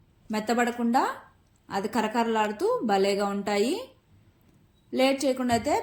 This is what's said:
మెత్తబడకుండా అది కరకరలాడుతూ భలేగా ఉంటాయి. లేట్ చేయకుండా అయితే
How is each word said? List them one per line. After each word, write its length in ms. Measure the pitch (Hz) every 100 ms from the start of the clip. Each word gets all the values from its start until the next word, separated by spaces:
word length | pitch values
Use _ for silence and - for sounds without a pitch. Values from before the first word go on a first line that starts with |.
| _ _ - 214
మెత్తబడకుండా 680 | 214 233 240 240 233 254 427 554 - _ _ _ -
అది 220 | 196 202 240
కరకరలాడుతూ 720 | 214 240 226 220 214 214 403 494 240
భలేగా 360 | 196 196 202 202 202
ఉంటాయి. 400 | 202 202 233 415 523 _ _ - _ _ _ _ _ _ _ 247
లేట్ 200 | 262 269 277
చేయకుండా 300 | 254 247 233
అయితే 160 | 285 403